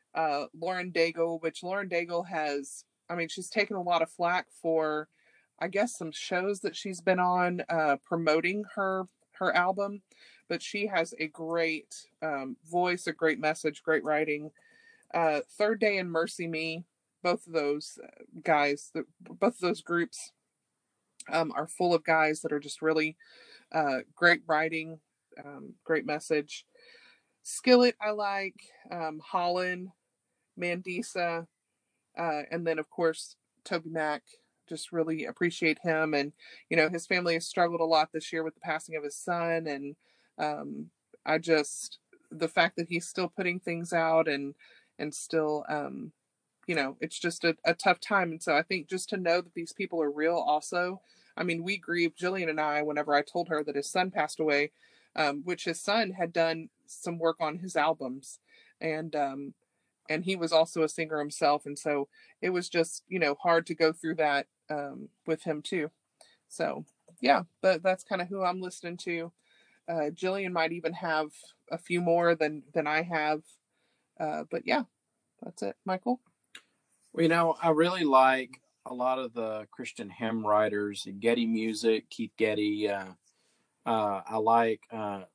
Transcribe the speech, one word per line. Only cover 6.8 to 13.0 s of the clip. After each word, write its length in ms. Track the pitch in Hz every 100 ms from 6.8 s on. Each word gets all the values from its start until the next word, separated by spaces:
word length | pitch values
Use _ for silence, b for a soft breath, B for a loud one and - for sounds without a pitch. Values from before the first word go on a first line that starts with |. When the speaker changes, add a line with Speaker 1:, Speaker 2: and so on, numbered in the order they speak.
| 196 180
Speaker 1:
been 180 | 170 185
on, 420 | 180 180 180 175 -
uh, 280 | 165 156 139 -
promoting 600 | 170 160 156 175 202 208 -
her, 300 | 196 190 185 _ _ -
her 160 | 185 175
album, 480 | 180 190 202 202 - b b b _
but 140 | 175
she 240 | - 208 208
has 280 | 185 165 -
a 100 | 160
great, 800 | - 160 165 165 156 - - - _
um, 360 | 160 139 135 123 160
voice, 360 | 175 180 175